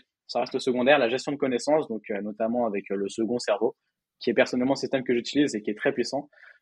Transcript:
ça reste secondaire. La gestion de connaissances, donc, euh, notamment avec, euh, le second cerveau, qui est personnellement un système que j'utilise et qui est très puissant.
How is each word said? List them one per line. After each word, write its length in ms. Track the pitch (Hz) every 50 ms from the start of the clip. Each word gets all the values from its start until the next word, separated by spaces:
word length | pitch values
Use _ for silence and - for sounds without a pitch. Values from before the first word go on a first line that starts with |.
| - _ _ _ _
ça 120 | - - 120
reste 180 | 127 - - 127
secondaire. 400 | - 131 120 123 123 135 151 143
La 100 | 123 113
gestion 220 | 131 127 - 151
de 60 | 143
connaissances, 500 | 139 139 131 123 117 - 143 151 160 139
donc, 220 | - 110 104 - -
euh, 100 | 104 98
notamment 440 | 104 107 104 - 113 113 120 123 120
avec, 260 | 110 101 98 - -
euh, 40 | 98
le 140 | 101 98 98
second 300 | - 113 113 107 123 120
cerveau, 360 | - 113 104 101 110 135 - _ _ _ _ _ _ _ _ _
qui 100 | - 123
est 60 | 110
personnellement 380 | 127 120 - 131 123 127 135 139
un 20 |
système 280 | 135 131 - 139 131 127
que 100 | - 120
j'utilise 420 | 120 113 - - 143 147 123 113
et 60 | 104
qui 100 | - 107
est 60 | 104
très 140 | - - 139
puissant. 380 | - 120 117 - 131 143 147 - _ - - - - _